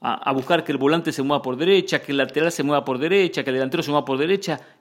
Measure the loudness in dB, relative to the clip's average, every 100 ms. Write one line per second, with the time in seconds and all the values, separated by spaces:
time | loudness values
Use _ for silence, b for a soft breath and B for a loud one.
0 | -4 -2 -2 -2 2 2 2 0 2 2
1 | 0 -2 0 0 -2 -2 2 2 2 -2
2 | 0 -2 0 0 0 0 0 0 0 -2
3 | 2 2 2 0 -2 -2 0 -2 0 -2
4 | 0 0 0 0 -2 -6 B B